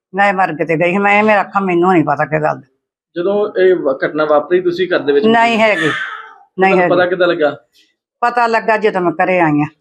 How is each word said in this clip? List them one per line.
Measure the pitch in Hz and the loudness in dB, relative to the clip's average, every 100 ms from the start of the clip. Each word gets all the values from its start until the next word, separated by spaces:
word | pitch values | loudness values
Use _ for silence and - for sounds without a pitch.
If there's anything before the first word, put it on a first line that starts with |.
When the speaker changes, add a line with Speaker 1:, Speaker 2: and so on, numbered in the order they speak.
| _ | _
Speaker 1:
ਮੈਂ | 185 202 | -2 0
ਮਰਗ | 190 180 | 0 -2
ਤੇ | 156 160 160 | -2 -2 0
ਗਈ | 175 | 0
ਸੀ। | 190 | 0
ਮੈਂ, | 202 208 | 2 2
ਮੇਰਾ | 214 208 | 2 2
ਅੱਖਾਂ, | 180 202 | 0 -4
ਮੈਨੂੰ | 196 175 180 | -2 0 2
ਨਹੀਂ | 180 | 2
ਪਤਾ | 147 143 | 0 -2
ਕੀ | 151 156 | -2 -2
ਗੱਲ। | 151 135 - _ _ _ _ 170 | -2 -4 -10 _ _ _ _ -6
Speaker 2:
ਜਦੋਂ | 180 202 214 - | -4 -2 -2 0
ਇਹ | 185 | 2
ਵ-, | 175 147 131 156 | 2 0 -4 -4
ਘਟਨਾ | 147 | -2
ਵਾਪਰੀ, | 151 147 147 180 | 0 0 2 -2
ਤੁਸੀਂ | 175 170 180 | 0 -2 -2
ਘਰ | 165 | -2
ਦੇ | 135 | 0
ਵਿੱਚ | 143 220 | 2 4
Speaker 1:
ਨਹੀਂ | 226 233 226 | 2 2 2
ਹੈਗੀ, | 220 185 | 0 0
ਨਹੀਂ | 156 - - - - - _ - | -2 -4 -10 -14 -18 -20 _ -2
Speaker 2:
ਤੁਹਾਨੂੰ | 190 185 | 2 2
Speaker 1:
ਹੈਗੀ। | 175 | 2
Speaker 2:
ਪਤਾ | 175 180 | 2 0
ਕਿੱਦਾਂ | 180 180 | 0 0
ਲੱਗਾ? | 165 147 131 _ _ _ _ _ - | 0 -2 -4 _ _ _ _ _ -4
Speaker 1:
ਪਤਾ | 240 240 233 | -2 0 0
ਲੱਗਾ | 226 214 214 | 0 0 0
ਜਦੋਂ | 208 190 | 0 0
ਮੈਂ | 175 | -2
ਘਰੇ | 156 185 185 | -2 0 2
ਆਈ | 160 147 | 2 0
ਹਾਂ, | 147 _ | -2 _